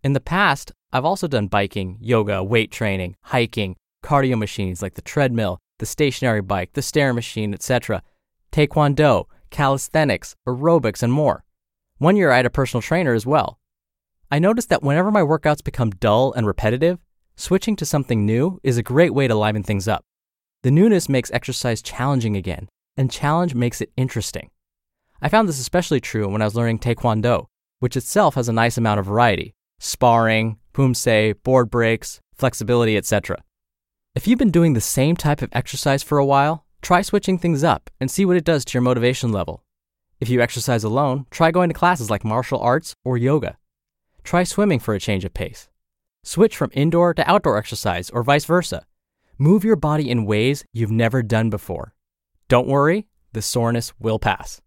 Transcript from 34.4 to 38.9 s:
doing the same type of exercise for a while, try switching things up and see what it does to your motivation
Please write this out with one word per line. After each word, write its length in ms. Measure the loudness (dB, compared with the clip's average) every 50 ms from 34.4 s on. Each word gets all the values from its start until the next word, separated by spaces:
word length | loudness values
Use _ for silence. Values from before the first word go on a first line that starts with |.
| 2 2
doing 220 | 4 4 4 4 2
the 80 | 2
same 340 | -2 -2 0 0 2 2 0
type 260 | 0 0 -2 0 -2
of 80 | -4 -4 -4
exercise 500 | -6 -6 -4 -10 -4 0 0 0 0 -2
for 140 | 0 0
a 80 | 0 2
while, 400 | 4 4 2 2 2 -2 -4 _ _ _ _
try 200 | -2 0 0 2
switching 360 | 2 0 -2 -2 0 0 -2
things 260 | 0 0 0 0 2 2
up 260 | 2 2 0 _ -16 -10 _
and 120 | -6 -4
see 140 | 0 0 2
what 100 | 2 2
it 80 | 2 2
does 220 | 2 0 0 -2
to 80 | -2 -2
your 80 | 0
motivation 500 | 2 2